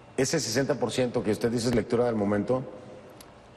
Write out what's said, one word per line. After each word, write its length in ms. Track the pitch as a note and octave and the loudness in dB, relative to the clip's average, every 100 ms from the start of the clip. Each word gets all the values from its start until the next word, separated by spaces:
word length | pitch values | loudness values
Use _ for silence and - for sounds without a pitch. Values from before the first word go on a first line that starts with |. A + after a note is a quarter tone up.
| - - | -8 -2
Ese 240 | C3+ D#3+ | 0 0
sesenta 360 | A#2 A#2+ C3+ B2 | 0 0 0 0
por 160 | A#2 | 0
ciento 300 | C3 B2 A#2+ | 0 0 0
que 80 | G#2 | 0
usted 200 | G2 A#2 | 0 0
dice 160 | A#2 B2 | 0 2
es 80 | A#2+ | 2
lectura 300 | F#2 A#2 A#2+ | 2 2 2
del 100 | A2 | 2
momento, 480 | G2+ G#2 G2+ C3 C3+ - - - - - - - - | 0 0 0 -2 -4 -14 -18 -20 -20 -20 -20 -20 -20